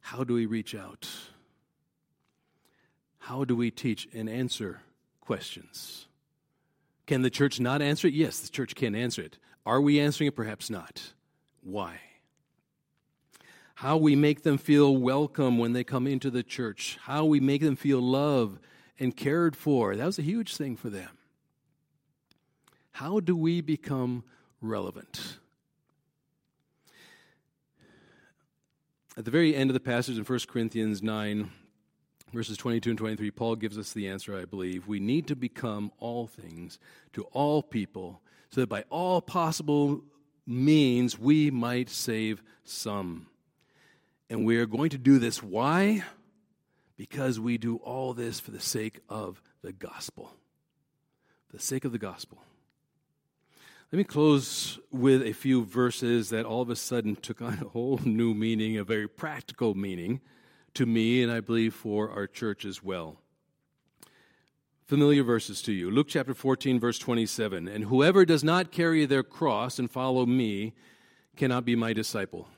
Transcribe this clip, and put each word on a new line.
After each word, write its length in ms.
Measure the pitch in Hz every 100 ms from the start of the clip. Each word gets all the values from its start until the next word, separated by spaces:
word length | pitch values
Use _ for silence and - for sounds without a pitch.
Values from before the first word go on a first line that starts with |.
How 240 | - 120
do 100 | 127
we 120 | 120 113
reach 280 | 113 107
out? 340 | 107 92 - - - - _ _ _ _ _ _ _ _ _ _ _ _ _ _ _ _ _ _ _
How 260 | - 127
do 100 | 135
we 160 | 120 120
teach 380 | - 131 107 -
and 160 | 113 110
answer 520 | 117 123 - 104 - _ _ _ _
questions? 880 | - 104 - - - - - - - _ _ _ _ _ _ _ _ _ -
Can 140 | 135
the 80 | 127
church 320 | - 143 -
not 220 | 123 139
answer 260 | 143 151 185
it? 60 |
Yes, 260 | 143 160 -
the 80 | -
church 260 | - 123
can 200 | - 123
answer 260 | 104 123 -
it. 160 | 78 - _ _ -
Are 160 | 123
we 180 | 147 147
answering 280 | 147 143 147
it? 60 |
Perhaps 360 | - 110 107 -
not. 420 | 104 - - - _ _ _ _ _
Why? 380 | 95 101 87 85 - _ _ _ _ _ _ _ _ _ _ _ _ - - - -
How 240 | - 135 156
we 180 | 156 139
make 260 | 147 147
them 140 | 165 139
feel 400 | - 147 143 135
welcome 600 | 123 135 147 - 131 120
when 160 | 117
they 100 | 123
come 220 | 123 135 131
into 240 | 135 135
the 120 | 123
church. 540 | 117 - 117 98 - -
How 240 | - 143 156
we 140 | 147
make 200 | 135 139
them 160 | 156 135
feel 240 | 143 135
loved 640 | 123 131 147 139 110 95 - - _ _
and 160 | 131
cared 400 | - 139 160 170
for. 400 | 135 - 139 107
That 120 | 101 143
was 120 | 196
a 40 |
huge 340 | 151 220 220 -
thing 200 | 143 113
for 120 | 123
them. 220 | 98 90 - _ _ _ _ _ _ _ _ _ _ _ _ _ _ _ _ _
How 280 | - 139 208
do 160 | 170 175
we 240 | 160 175
become 640 | 151 151 - 135 123 123 117 _ _ _
relevant? 800 | 110 104 92 - - - - - _ _ _ _ _ _ _ _ _ _ _ _ _ _ _ _ - - _ _ _ _ _ _ _ - _ _ _ _ _ _ _ _ _ _ _
At 120 | - 113
the 40 |
very 240 | 139 165
end 140 | 143 135
of 60 |
the 60 | 127
passage 360 | - 120 117 117
in 80 |
First 240 | 107 123 -
Corinthians 540 | 123 113 113 110 104
nine, 480 | 107 107 104 104 101 - _ _ _ _ _ _ -
verses 240 | 117 110 107
twenty-two 340 | 127 117 120
and 80 | 110
twenty-three, 320 | 110 107 107
Paul 240 | - 117
gives 240 | 113 107 104
us 140 | 101
the 160 | 110 98
answer, 280 | 95 - 98
I 80 |
believe. 440 | 90 98 92 90 92
We 100 | 104
need 300 | 98 143 147
to 80 | 139
become 560 | 123 - 120 104 104 _
all 260 | 117 120 113
things 540 | - 90 82 85 - _ - _
to 100 | - 101
all 360 | - 147 151
people 580 | - 113 95 - 90 - _ _ _
so 100 | -
that 60 | 120
by 160 | 101 -
all 300 | 151 180 180
possible 840 | - 180 160 156 151 147 143 147 - _ _ _
means 720 | - 123 139 156 139 123 123 -
we 360 | 117 156 147
might 360 | 131 120 123 120
save 540 | - - 110 110 107 - _
some. 640 | - - 113 101 92 82 82 _ _ _ _ _ _ _ _ _ _
And 160 | 113
we 120 | 107 117
are 100 | 117
going 240 | 113 156
to 80 | 143
do 220 | 127 135
this. 240 | 117 110
Why? 580 | 107 95 131 170 196 214 - - _ _ _ _ _ _ _ _
Because 420 | - 135 131 113
we 180 | 113 117
do 200 | 117 117
all 380 | - 127 131
this 260 | 120 117 117
for 100 | -
the 80 | 104
sake 400 | - 120 110 - _
of 320 | 110 98 95 _ _
the 100 | -
gospel. 640 | 98 - - - - - - _ _ _ _ _ _ _ _ _ _ _
For 100 | -
the 40 |
sake 220 | - 131
of 80 | 131
the 60 | 117
gospel. 440 | 101 92 - - _ _ _ _ _ _ _ _ _ _ _ _ - - _
Let 60 | 170
me 60 |
close 760 | 202 147 151 143 127 - - - -
with 320 | 131 131 131
a 120 | 117
few 300 | - 135 131
verses 680 | 107 120 123 - 123 120 107
that 160 | 110 113
all 160 | 113
of 80 | 120
a 40 |
sudden 400 | 120 - 123 107
took 260 | 107 - 113
on 200 | 120 110
a 60 | 110
whole 320 | 117 123 135
new 300 | 127 110 117
meaning, 420 | 107 110 113 110 110
a 60 |
very 240 | 98 110 104
practical 720 | - 160 135 - - 117 98
meaning 440 | 98 90 87 131 _ _ _ _ _
to 140 | - 123
me, 360 | 113 113 127
and 80 | 120
I 80 | 117
believe 340 | 101 117 113
for 380 | - 113 104 107
our 160 | 101 98
church 380 | - 113 101
as 180 | 101 95
well. 380 | 95 92 80 78 _ _ _ _ _ _ _ _ - _ _ _ _ _ _ _ _
Familiar 360 | 143 147 143
verses 400 | 123 117 - 98
to 100 | -
you. 160 | 98 90
Luke 200 | 113 147
chapter 260 | 165 131
fourteen, 460 | 131 135 131 139 127
verse 180 | 117 113
twenty-seven. 720 | - 117 113 - 110 92 85
"And 160 | 104
whoever 400 | 107 127 151 190
does 180 | 175 160
not 300 | 151 175 180
carry 340 | - 170 160 143
their 160 | 135
cross 560 | 127 - 160 107 123 -
and 100 | 123
follow 380 | - 131 127 120
me 480 | 127 113 101 110 - - _ _ _ _ -
cannot 280 | 135 123
be 120 | 120 117
my 160 | 113
disciple." 560 | 110 110 113 95 87 85